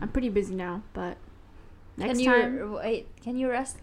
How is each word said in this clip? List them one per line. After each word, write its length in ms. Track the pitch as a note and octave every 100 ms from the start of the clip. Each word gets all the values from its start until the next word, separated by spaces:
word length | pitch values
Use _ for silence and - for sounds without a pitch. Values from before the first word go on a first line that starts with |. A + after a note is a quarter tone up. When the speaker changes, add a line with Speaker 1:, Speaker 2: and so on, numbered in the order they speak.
Speaker 1:
I'm 80 | A3
pretty 180 | C4+ B3
busy 260 | G3+ F#3+
now. 300 | F#3 F3+ F3+ -
But 240 | - F3+ - - - - - - - - -
next 160 | A#3+
Speaker 2:
Can 80 | B3
you 100 | B3+
Speaker 1:
time, 440 | B3 B3 C4 G#3
Speaker 2:
wait? 340 | G#3+ A3 A3+ - -
Can 140 | A#3+ B3+
you 120 | C4
rest 280 | B3 C4 -